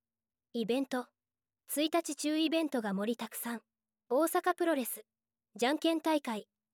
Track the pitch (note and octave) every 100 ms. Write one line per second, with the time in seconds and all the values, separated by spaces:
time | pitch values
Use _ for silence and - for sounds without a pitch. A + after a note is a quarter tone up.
0 | _ _ _ _ _ A#3 G#3+ B3+ C4+ B3+
1 | B3 _ _ _ _ _ - C#4 D#4 E4+
2 | E4 C#4+ D4 D#4 D#4+ D#4+ D#4+ B3 G#3+ F#3+
3 | G#3+ A#3+ A3 - A#3 A#3 - _ _ _
4 | - B3 D#4+ F4+ F4+ F4 E4+ D4+ A#3+ -
5 | - _ _ _ _ G3+ A#3+ D4+ E4 E4
6 | D#4+ D#4 C4 G#3+ - _ _